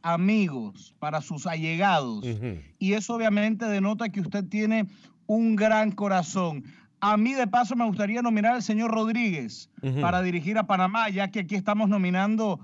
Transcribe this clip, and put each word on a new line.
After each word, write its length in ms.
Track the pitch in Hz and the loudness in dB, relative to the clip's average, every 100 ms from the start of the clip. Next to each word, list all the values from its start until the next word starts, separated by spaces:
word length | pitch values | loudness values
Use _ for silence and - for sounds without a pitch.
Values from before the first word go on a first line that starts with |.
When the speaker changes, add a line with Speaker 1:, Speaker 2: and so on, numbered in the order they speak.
Speaker 1:
amigos, 920 | 165 170 190 220 185 135 107 92 - - | -2 2 4 4 2 -2 -8 -12 -20 -10
para 220 | 151 156 | -4 -4
sus 260 | - 151 170 | -4 -8 -6
allegados. 760 | 165 160 165 196 165 127 107 123 | -4 -2 2 4 4 0 -4 -6
Speaker 2:
Ujú. 340 | 107 120 87 69 - | -6 -6 -10 -12 -4
Speaker 1:
Y 160 | 190 | 0
eso 220 | 214 208 233 | 0 -2 -2
obviamente 500 | 220 208 214 214 226 | 2 2 0 -2 -2
denota 440 | 202 196 214 226 | 0 0 -2 -4
que 100 | 196 | -4
usted 220 | 165 202 185 | -4 -4 -4
tiene 400 | 214 214 226 202 - - _ - | -2 0 0 -2 -6 -20 _ -2
un 280 | 220 226 214 | 2 2 4
gran 360 | 214 220 214 | 4 4 2
corazón. 720 | 202 202 190 170 196 175 147 - - _ - | 0 0 0 0 -2 -2 -4 -12 -18 _ -2
A 180 | 202 214 | 2 4
mí, 160 | 226 | 2
de 140 | 269 233 | 2 2
paso, 280 | 240 240 254 | 2 2 0
me 100 | 233 | 0
gustaría 360 | 185 202 233 | 0 -2 0
nominar 320 | 240 220 208 247 | 0 2 2 2
al 60 | |
señor 300 | 220 214 233 | 0 0 0
Rodríguez 800 | 226 220 226 226 160 113 - - - | 0 0 0 0 -2 -6 -12 -20 -8
Speaker 2:
Ujú. 180 | 135 131 | -4 0
Speaker 1:
para 200 | 170 180 | 0 0
dirigir 360 | 185 175 160 214 | 0 -2 -2 -2
a 80 | 196 | 0
Panamá, 420 | 190 185 220 220 | 2 2 0 0
ya 220 | 196 196 | 0 -2
que 80 | 214 | -4
aquí 160 | 175 202 | -4 -2
estamos 340 | 196 208 214 | 0 2 2
nominando 720 | 202 180 180 202 220 220 170 | 2 2 2 2 2 0 -2